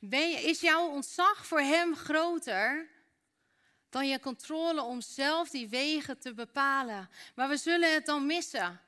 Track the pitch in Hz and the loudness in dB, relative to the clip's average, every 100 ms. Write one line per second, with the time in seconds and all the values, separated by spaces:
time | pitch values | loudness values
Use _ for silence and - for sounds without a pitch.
0 | 202 254 320 330 - 330 339 320 339 285 | -2 0 2 0 0 2 4 4 2 -2
1 | 262 - 359 415 - 320 277 320 349 311 | -6 2 4 4 0 0 4 4 2 -2
2 | - 311 339 339 - 190 220 285 320 _ | 0 0 2 -2 -2 0 0 -2 -8 _
3 | _ _ _ _ _ _ _ _ _ 254 | _ _ _ _ _ _ _ _ _ -2
4 | 277 262 269 240 - 311 330 311 240 247 | 0 0 -4 -10 -8 -2 0 0 -2 -6
5 | 226 - 277 320 339 269 226 240 285 311 | -10 -2 0 2 -2 -6 -4 -2 0 0
6 | 285 269 254 226 233 - 277 277 254 208 | -4 -8 -8 -10 -8 0 2 2 -2 -6
7 | 190 - - - 269 285 330 339 339 311 | -10 -18 -20 -4 0 0 2 4 4 4
8 | 302 294 277 339 330 269 180 175 | 2 0 2 0 -2 -4 -4 -6